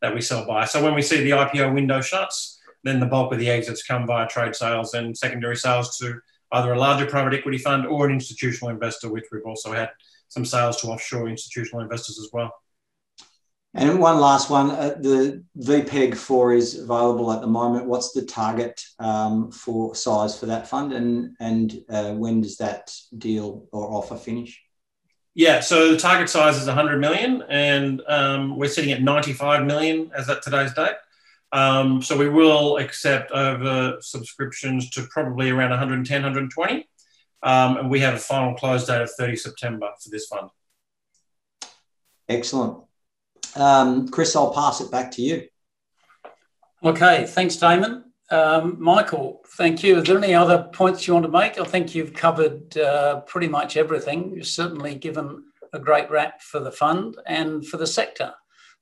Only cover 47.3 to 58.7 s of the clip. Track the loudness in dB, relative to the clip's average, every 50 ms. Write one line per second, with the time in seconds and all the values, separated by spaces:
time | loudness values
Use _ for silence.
47.3 | 0 0 0 0 0 4 4 6 6 4 2 0 -4 -10 -14 _ _ _ _ 0
48.3 | 2 4 4 4 4 2 0 -2 -4 0 2 4 4 4 4 2 -2 -6 -6 -8
49.3 | -10 -14 _ -14 -4 0 0 0 0 2 4 6 6 6 6 4 4 4 4 4
50.3 | 6 6 6 6 4 4 2 -2 -2 2 2 2 2 0 0 2 2 2 4 4
51.3 | 4 2 2 2 0 -4 -6 -2 -2 -2 -2 -2 -4 -6 -6 -6 -6 0 2 2
52.3 | 4 4 2 0 0 -4 -14 -8 -2 0 2 2 2 2 2 2 0 -2 -6 -8
53.3 | -6 -4 -2 -2 -2 -2 -4 -2 0 0 0 0 0 -4 -2 -4 -4 -4 -6 -8
54.3 | -10 -10 -8 -8 -4 -4 -4 -4 -6 -8 -8 -8 -10 -8 -10 -8 -8 -8 -8 -10
55.3 | -12 -16 -20 _ _ _ -20 -16 -14 -6 2 2 2 2 2 0 0 0 0 -2
56.3 | -6 -14 -18 -10 -8 -8 -8 -8 -4 0 0 0 0 0 -4 -6 -10 -12 -8 -6
57.3 | -4 -4 -4 -4 -6 -8 -8 -8 -8 -6 -6 -4 -2 -2 -2 -4 -4 -8 -8 -8
58.3 | -10 -16 _ _ _ _ _ _